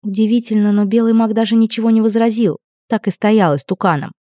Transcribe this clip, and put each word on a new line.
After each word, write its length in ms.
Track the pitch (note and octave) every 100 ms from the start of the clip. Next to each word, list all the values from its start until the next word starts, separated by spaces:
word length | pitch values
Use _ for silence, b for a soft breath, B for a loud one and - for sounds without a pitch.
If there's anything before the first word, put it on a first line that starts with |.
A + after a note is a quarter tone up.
Удивительно, 680 | G#3+ G3 G#3+ A#3+ A#3 G#3+ G#3
но 140 | G#3
белый 280 | G3+ A3+ A3+
маг 200 | A3+ A3+
даже 220 | G#3+ A3
ничего 340 | A3+ A3 A#3 A3+
не 100 | A3
возразил, 600 | A3 A3 A3+ A3 G#3 D3+ _ _ _
так 200 | G#3+ -
и 40 |
стоял 440 | - G#3 A3 F3
истуканом. 560 | C#3 - F#3 F#3+ D3+ - -